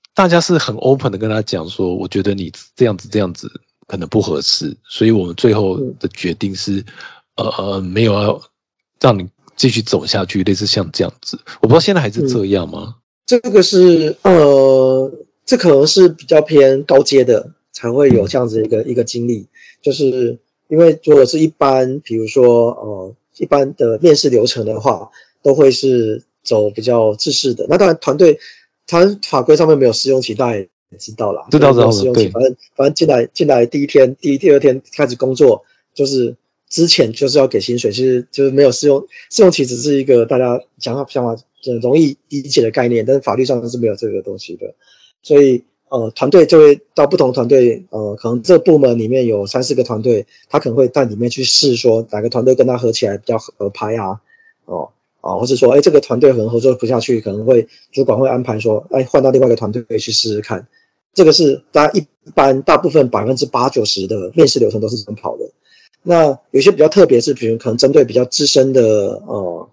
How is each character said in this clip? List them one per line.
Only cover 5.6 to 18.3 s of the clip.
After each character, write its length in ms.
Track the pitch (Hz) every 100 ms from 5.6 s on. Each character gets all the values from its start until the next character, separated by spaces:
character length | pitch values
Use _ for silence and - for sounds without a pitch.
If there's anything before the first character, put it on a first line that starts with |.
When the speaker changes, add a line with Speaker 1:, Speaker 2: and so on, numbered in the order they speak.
| 95 92 131 -
Speaker 1:
的 100 | 92
决 260 | - 90
定 200 | 82 98
是， 180 | 92 -
Speaker 2:
嗯。 120 | 98 107 - - - _ -
Speaker 1:
呃， 80 | 110 -
呃， 240 | 98 98
没 220 | 92 101
有 100 | 113
要 300 | 101 104 - - _ _ _ _ _
让 180 | 135 104
你 100 | 90 _ _ -
继 140 | 131
续 100 | 110
走 240 | 110 -
下 220 | 71 104 90
去， 180 | 98
类 80 | 95
似 140 | 98 104
像 240 | - 82
这 100 | -
样 120 | 87 -
子。 160 | - - - -
我 40 | 110
不 20 |
知 60 |
道 60 | 160
现 140 | 180
在 80 | 185
还 80 | 113
是 180 | 107 139
这 160 | 120
样 240 | 98 98 82
吗？ 280 | 80 110 -
Speaker 2:
嗯。 20 | _ _ -
这 140 | 240
个 220 | 233 202
是， 560 | 180 190 180 165 151 -
呃， 920 | 196 175 143 139 135 131 131 131 135 - - _ -
这 100 | 247
可 140 | 175
能 160 | 139 156
是 240 | 196 180
比 160 | 156 131
较 160 | 156
偏 400 | 151 156 135 135
高 200 | 143 139
阶 220 | 135 135
的， 280 | 123 107 - _ _
才 180 | - 117
会 200 | 127 143
有 180 | 117
这 100 | 95